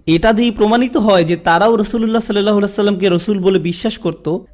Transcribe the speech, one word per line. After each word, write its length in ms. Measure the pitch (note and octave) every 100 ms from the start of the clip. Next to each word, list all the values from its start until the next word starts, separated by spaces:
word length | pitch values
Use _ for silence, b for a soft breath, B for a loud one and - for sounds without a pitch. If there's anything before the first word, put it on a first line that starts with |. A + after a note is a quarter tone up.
| -
এটা 280 | E3 A3
দিয়েই 180 | A3 A#3+
প্রমাণিত 460 | A3 G#3+ A#3 B3+ C4+
হয় 260 | G#3+ F#3+
যে 120 | E3 F3
তারাও 400 | F3 E3+ G#3+ A#3
রাসূলুল্লাহ 460 | G#3 A#3 A3 A3+
সাল্লাল্লাহু 360 | A3+ G#3 G3+ G#3
আলাইহি 180 | G3+ G3+
সাল্লামকে 340 | G#3 G3+ G3
রসুল 300 | F3 F3 G#3
বলে 200 | F#3 F#3+
বিশ্বাস 380 | D#3+ E3+ A3+ -
করত। 400 | E3+ F3 D3 F3+ -